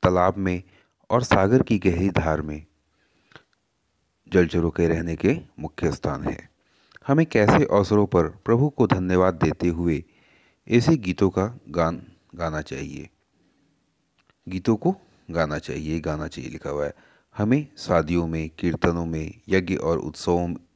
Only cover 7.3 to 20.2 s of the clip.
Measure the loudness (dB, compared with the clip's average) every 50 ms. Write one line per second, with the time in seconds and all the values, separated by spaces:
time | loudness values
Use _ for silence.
7.3 | 2 2 4 4 4 4 4 4 4 2 2 4 4 2 2 4 4 2 2 2
8.3 | -2 -8 _ 0 2 2 2 0 2 0 2 2 2 0 0 2 2 4 4 4
9.3 | 2 2 0 -2 0 0 -2 -2 -2 0 0 0 0 -2 -4 _ _ _ _ _
10.3 | _ _ _ _ _ _ _ 0 0 2 4 4 2 2 2 -4 -2 0 0 0
11.3 | 2 0 -2 -2 -4 -10 _ -8 -2 -2 0 0 -2 -6 -12 -18 -20 _ _ _
12.3 | -10 -8 -6 -6 -4 -6 -8 -8 -10 -10 -10 -10 -12 -14 -16 -16 _ _ _ _
13.3 | _ _ _ _ _ _ _ _ _ _ _ _ _ _ _ _ _ _ _ _
14.3 | _ _ _ -10 -10 -6 0 0 -2 0 0 -2 -2 -4 _ _ _ _ _ -8
15.3 | -2 -2 -2 -2 -2 -8 -8 -8 -8 -8 -6 -4 -4 -4 -4 -4 -6 -6 -8 -10
16.3 | -10 -12 -12 -12 -14 -12 -10 -8 -4 -4 -4 -6 -6 _ _ _ _ _ _ _
17.3 | _ -4 0 2 2 0 0 -4 _ -18 -4 0 2 2 2 2 0 0 0 0
18.3 | -2 -4 -6 -6 _ -4 -4 -4 -2 0 0 0 0 0 -4 -4 -4 -6 -6 -8
19.3 | -12 -16 _ 0 0 0 2 0 -4 -2 0 0 -2 -2 -2 -8 -10 -8